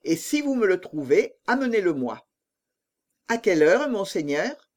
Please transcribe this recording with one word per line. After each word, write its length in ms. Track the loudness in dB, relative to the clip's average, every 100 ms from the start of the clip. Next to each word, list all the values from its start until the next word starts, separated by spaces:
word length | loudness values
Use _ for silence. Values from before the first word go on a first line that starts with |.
et 120 | -4 -4
si 240 | -2 -4
vous 140 | -2
me 120 | 0 2
le 140 | 0
trouvez, 560 | -2 -8 2 2 2 _ -4
amenez-le-moi. » 800 | -2 0 0 0 -2 -4 -8 _ _ _ _ _ _ _ _ _ _ -6
À 100 | -2
quelle 240 | 2 4
heure, 260 | 6 4 2
monseigneur ? 800 | -4 -4 -4 -2 -2 -4 -6 _